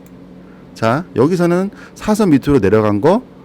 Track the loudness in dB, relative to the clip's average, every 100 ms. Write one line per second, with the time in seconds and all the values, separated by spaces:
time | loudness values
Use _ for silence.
0 | -20 -20 -20 -20 -20 -20 -20 -4 -2 -2
1 | -4 -2 0 0 0 -2 -4 -10 -20 -10
2 | -4 0 2 0 2 0 2 2 0 0
3 | 0 0 -4 -20